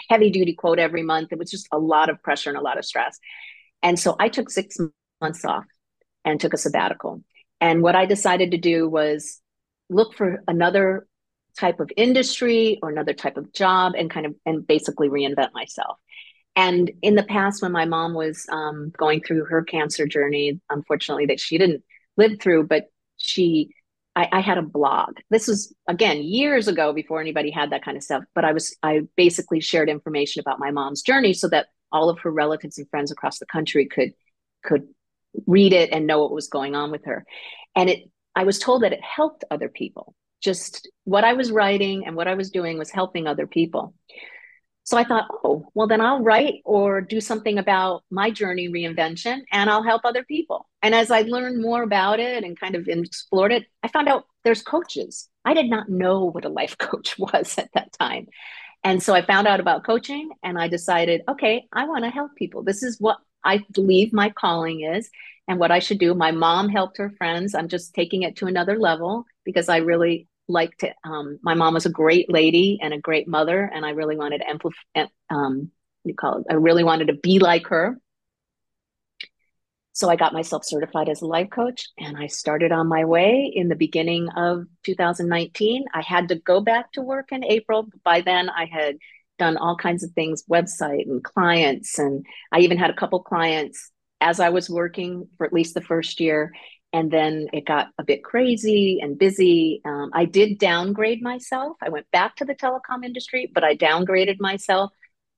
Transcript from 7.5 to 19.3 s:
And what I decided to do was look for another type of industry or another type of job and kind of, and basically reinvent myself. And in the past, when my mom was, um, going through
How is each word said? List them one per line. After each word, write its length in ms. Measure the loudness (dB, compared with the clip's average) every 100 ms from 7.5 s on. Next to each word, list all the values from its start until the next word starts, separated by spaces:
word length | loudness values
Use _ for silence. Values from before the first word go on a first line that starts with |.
| -2
And 200 | 2 4
what 140 | 4 4
I 100 | 4
decided 460 | 2 2 2 2
to 60 | 0
do 320 | 2 2 2
was 500 | 0 0 -2 -6 -18 _ _ _ _ -2
look 240 | 0 0
for 300 | 0 -2 -2 -2
another 600 | 2 4 4 2 0 -8 _ _ _ _ -2
type 220 | -2 -2
of 120 | -2 2
industry 840 | 4 4 0 0 2 4 2 0
or 60 | -4
another 240 | -4 -4
type 240 | -4 -6 -6
of 140 | -8
job 400 | 0 2 4 2 0
and 140 | -4
kind 140 | -6 -8
of, 100 | -6 -4
and 220 | -2 2
basically 420 | 0 0 0 0
reinvent 440 | 0 -2 0 -2
myself. 440 | -4 -12 -8 -8 -10 _ -20 -20 _ _ 0
And 360 | 2 2 0 0
in 140 | 2 4
the 80 |
past, 380 | 4 0 0 -2
when 100 | -2
my 140 | 0 0
mom 280 | -2 -2
was, 320 | -4 -4 -6 -8
um, 400 | -6 -6 -8 -10 -2
going 240 | 0 0
through 240 | 0